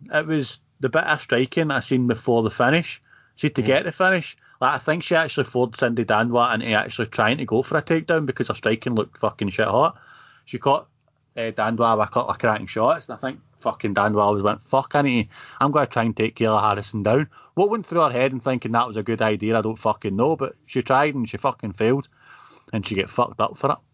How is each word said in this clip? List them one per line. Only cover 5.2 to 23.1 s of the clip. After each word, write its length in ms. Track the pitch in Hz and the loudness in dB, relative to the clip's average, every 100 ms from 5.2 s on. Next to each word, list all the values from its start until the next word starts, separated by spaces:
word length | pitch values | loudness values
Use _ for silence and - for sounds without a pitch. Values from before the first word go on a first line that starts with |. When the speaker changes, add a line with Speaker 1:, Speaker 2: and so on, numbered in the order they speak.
| 156 - | 2 -2
Speaker 1:
floored 320 | 131 123 123 - | -2 0 0 0
Cindy 280 | 123 117 110 | 0 0 2
Dandois 480 | 107 117 120 120 110 | 2 2 2 2 0
into 120 | 117 | 0
actually 360 | 107 - 120 110 | 0 0 -4 -4
trying 300 | - 110 147 | 0 2 0
to 80 | 117 | 0
go 160 | 110 | -2
for 140 | - 156 | 0 -2
a 40 | |
takedown 440 | - 160 156 160 139 | 0 -2 0 -2 -2
because 220 | - 117 | -4 -6
her 60 | |
striking 420 | 107 110 117 127 110 | -2 -2 -2 -2 -2
looked 220 | - - | -4 -2
fucking 300 | - - 101 | -4 -2 -4
shit 180 | 92 104 | 0 2
hot. 300 | 113 160 - - - - _ - | 4 2 0 -16 -20 -20 _ -14
She 120 | 120 | -4
caught, 300 | 139 143 - _ _ _ _ - | 0 0 -2 _ _ _ _ -8
uh, 160 | 113 | -6
Dandois 460 | 107 110 113 117 110 | -2 -2 2 2 2
with 100 | 101 | 0
a 40 | |
couple 180 | 120 123 | -2 -2
of 80 | - | 0
cracking 280 | 117 110 98 | 0 0 -4
shots, 420 | 110 120 160 - | 0 0 0 -4
and 80 | 113 | -10
I 20 | |
think 200 | 131 - _ _ | -10 -12 _ _
fucking 340 | 117 - 107 101 | -6 -4 -4 0
Dandois 380 | 104 104 104 | 2 2 2
was 100 | 104 | 2
went, 180 | 104 - | 0 -2
"Fuck, 340 | - 135 - 147 | -2 -2 2 0
I 60 | |
need, 280 | 143 123 - - - - | 2 0 -2 -8 -20 -2
I'm 120 | 139 | 0
gonna 160 | 147 131 | 2 0
try 160 | 120 | 0
and 120 | 113 - | -2 0
take 200 | 110 - | -4 0
Kayla 240 | 113 107 | 0 2
Harrison 420 | 104 101 - 107 | 2 -2 -4 -4
down." 240 | 101 131 151 - - - | 0 0 0 -10 -8 0
What 140 | 202 | 0
went 160 | 226 - | 0 -2
through 160 | 170 | 0
her 100 | 151 | 2
head 200 | 120 131 | 2 0
and 100 | 131 | -2
thinking 280 | 135 127 110 | -4 -4 0
that 160 | 117 120 | 0 0
was 80 | 107 | -4
a 60 | |
good 180 | 104 113 | -4 0
idea, 360 | 110 107 107 113 | 0 0 0 0
I 40 | |
don't 140 | 107 113 | 0 -2
fucking 380 | 113 - 104 98 | -2 -2 -4 0
know, 200 | 139 156 | 0 0
but 200 | 135 - - | -4 -8 -6
she 160 | 190 | -4
tried 340 | - 135 151 139 | 2 2 2 -2
and 120 | 110 | -6
she 100 | 101 | -4
fucking 360 | 135 - 104 | -4 -4 -10
failed, 340 | 92 110 139 - _ - - - - _ | -2 0 0 -4 _ -20 -20 -20 -20 _
and 160 | 110 - | -8 -4
she 80 | 95 | -4
get 140 | |
fucked 320 | - | -2